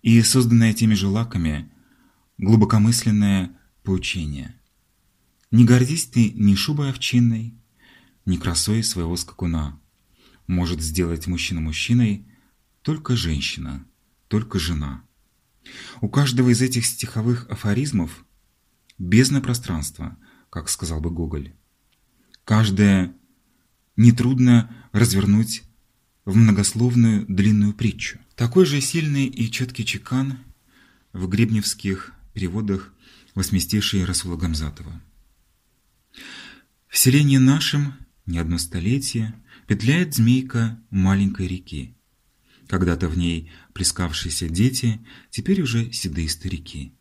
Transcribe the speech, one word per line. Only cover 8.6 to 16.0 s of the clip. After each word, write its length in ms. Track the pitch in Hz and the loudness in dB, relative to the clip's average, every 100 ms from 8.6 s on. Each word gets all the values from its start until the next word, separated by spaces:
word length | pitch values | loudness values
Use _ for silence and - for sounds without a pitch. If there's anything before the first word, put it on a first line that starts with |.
| - 110 | -2 -2
своего 340 | 110 90 82 87 | -2 -4 -4 -6
скакуна. 640 | - - 87 80 73 76 _ _ _ _ _ _ - | -10 -8 -4 -4 -6 -10 _ _ _ _ _ _ -4
Может 340 | 90 87 82 | -2 -2 -4
сделать 460 | 80 80 85 82 80 | -4 -2 -2 -2 -4
мужчину 340 | 85 - 85 | -6 -4 -6
мужчиной 680 | 78 78 - 123 113 101 - _ _ _ _ _ | -6 -6 0 2 2 -2 -10 _ _ _ _ _
только 340 | - 156 151 120 | -6 -6 -4 -2
женщина, 680 | 85 76 - - 65 69 - _ _ _ _ | -2 -4 -6 -8 -12 -12 -16 _ _ _ _
только 300 | 104 - 98 | -4 -4 -6
жена». 460 | 80 82 71 64 _ _ _ _ _ _ - - - - | -4 -6 -6 -12 _ _ _ _ _ _ -20 -20 -20 -8